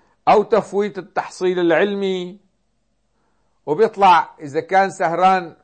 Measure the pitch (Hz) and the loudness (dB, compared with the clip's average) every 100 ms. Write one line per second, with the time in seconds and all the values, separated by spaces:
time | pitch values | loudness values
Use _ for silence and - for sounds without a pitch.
0 | _ _ - 202 208 214 - 196 208 190 | _ _ 2 2 2 0 0 -4 -4 -6
1 | 165 - - - 185 180 175 160 196 202 | -10 -8 -8 -4 -2 0 2 2 0 -2
2 | 196 185 180 202 _ _ _ _ _ _ | -4 -6 -8 -16 _ _ _ _ _ _
3 | _ _ _ _ _ _ - 151 220 196 | _ _ _ _ _ _ -4 0 0 4
4 | 196 165 - - 151 147 - 190 196 - | 4 4 2 -10 -10 -8 -2 0 0 -2
5 | 170 165 185 190 170 - | -4 2 2 2 -4 -16